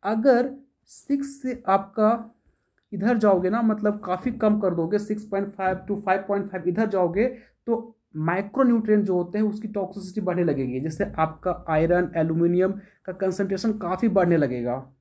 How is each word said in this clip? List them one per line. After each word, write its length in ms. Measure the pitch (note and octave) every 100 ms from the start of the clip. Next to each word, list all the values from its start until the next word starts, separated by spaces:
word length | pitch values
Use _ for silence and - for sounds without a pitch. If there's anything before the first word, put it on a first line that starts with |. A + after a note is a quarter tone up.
अगर 460 | F#3+ A3 B3+ A#3+ - - - _ _
सिक्स 540 | - - C#4+ - -
से 200 | B3+ B3+ -
आपका 640 | G3 - - G#3+ A#3 - _ _ _ _ _ _
इधर 260 | F#3+ G3+ A#3+
जाओगे 320 | G#3 F#3+ F#3
ना, 100 | A3
मतलब 380 | A3 G#3 G#3 G#3
काफ़ी 300 | - - C4
कम 260 | - A3 G#3+
कर 140 | G3+
दोगे, 240 | E3+ E3 G#3
सिक्स 260 | G#3 G#3
पॉइंट 240 | - G3 G3+
फ़ाइव 280 | - F#3+ F#3 -
to 140 | G#3
फ़ाइव 240 | G3 F#3+ G3
पॉइंट 200 | G3+ G3
फ़ाइव 180 | F#3+ E3+
इधर 200 | F3 A3
जाओगे 360 | G3 F3+ F3 B3 B3+ - _ -
तो 300 | A3+ A3+ - _ D#3
माइक्रोन्यूट्रिएंट 840 | D#3 F3+ G3+ - C4 A#3 G#3+ G#3+
जो 100 | G3+
होते 240 | F3+ E3+ G#3
हैं 60 |
उसकी 240 | G#3+ G#3 G#3
टॉक्सिसिटी 520 | G#3 F#3 - F#3+ G#3+
बढ़ने 240 | F3+ F3
लगेगी, 360 | F3 C3+ B2+ B2+
जैसे 240 | D3+ D#3 G3+ -
आपका 460 | D#3+ - F#3 E3+ -
आयरन, 420 | D#3 D#3+ F3 F3 E3
एल्यूमिनियम 560 | D#3+ D#3+ E3+ F3 F#3 G3+ - _ -
का 60 |
कंसंट्रेशन 580 | F3+ F#3+ F3+ G3 G3 A3+ G#3+
काफ़ी 300 | F3+ F#3 A#3
बढ़ने 260 | F#3+ F3 E3+
लगेगा 420 | C#3 B2 A#2+ B2+ C3 _